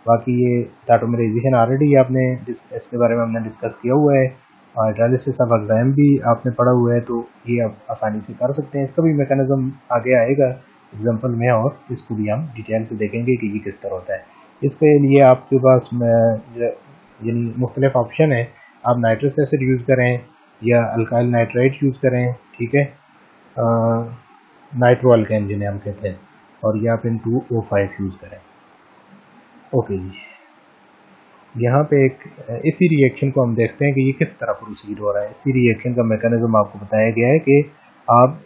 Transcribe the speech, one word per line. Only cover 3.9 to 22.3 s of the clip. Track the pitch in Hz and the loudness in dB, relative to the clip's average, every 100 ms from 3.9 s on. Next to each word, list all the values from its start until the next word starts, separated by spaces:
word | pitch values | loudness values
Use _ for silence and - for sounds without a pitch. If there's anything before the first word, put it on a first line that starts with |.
हुआ | 139 147 | 2 4
है, | 139 131 - _ _ _ 117 | 2 0 -4 _ _ _ -4
और | 110 | -4
hydrolysis | 104 117 127 139 123 | 0 0 0 -4 -2
of | 120 117 | 0 0
enzyme | 104 110 127 | 0 0 2
भी | 139 147 135 | 2 2 2
आपने | 120 113 127 | 0 -2 -2
पढ़ा | 120 123 | 0 2
हुआ | 123 120 | 2 2
है, | 120 | 0
तो | 120 117 117 _ 117 | -2 -8 -8 _ -6
ये | 120 | -4
आप | 113 104 - | -4 -6 -12
आसानी | 110 110 107 | -6 -6 -6
से | 107 | -10
कर | 117 123 | -6 -4
सकते | 143 139 143 | -4 -6 -6
हैं। | |
इसका | 131 - | -4 0
भी | 165 | 0
mechanism | 147 139 135 131 135 131 139 _ | 0 0 0 0 0 -2 -8 _
आगे | 120 120 127 | -2 2 2
आएगा | 117 139 131 127 _ _ _ | 2 2 0 -2 _ _ _
Example | 107 113 113 127 | -6 -4 -2 -4
में | 117 123 | -2 0
और | 113 131 - - | 2 0 -6 -12
इसको | 120 - | -14 -10
भी | 110 107 | -6 -4
हम | 113 160 113 | -4 -6 -14
डिटेल | 107 110 | -6 -6
से | 110 110 | -4 -6
देखेंगे | 104 113 120 120 | -6 -4 -2 -2
कि | 110 | -2
ये | 104 | -8
किस | 101 92 | -10 -12
तरह | - | -10
होता | 92 - | -10 -8
है। | 95 - _ _ _ | -10 -12 _ _ _
इसके | 143 - 156 147 | -6 2 4 4
लिए | 139 139 | 6 6
आपके | 131 127 - 135 | 8 6 2 2
पास | 131 127 - | 4 4 2
में, | 120 117 117 113 110 113 117 117 - - - _ _ | -4 2 4 2 0 -8 -6 -6 -6 -20 -20 _ _
यानी | 113 117 117 117 | -6 -4 -6 -4
मुख्तलिफ | 123 - 135 127 | -6 0 0 0
ऑप्शन | 113 - 160 | -2 0 0
है, | 120 120 - - _ 120 | 0 -4 -12 -20 _ -2
आप | 120 | 0
nitrous | 113 110 139 147 | 2 0 -2 -2
acid | 139 147 | -2 -2
use | 131 127 | 0 -2
करें | 120 123 123 123 - _ _ _ | 0 2 2 -2 -8 _ _ _
या | 113 120 | 2 2
alkyl | 113 113 110 120 123 | 2 -4 -2 0 0
nitrate | 120 113 123 135 135 | 0 0 2 0 2
use | 139 127 | -4 0
करें, | 131 123 123 | -2 0 -4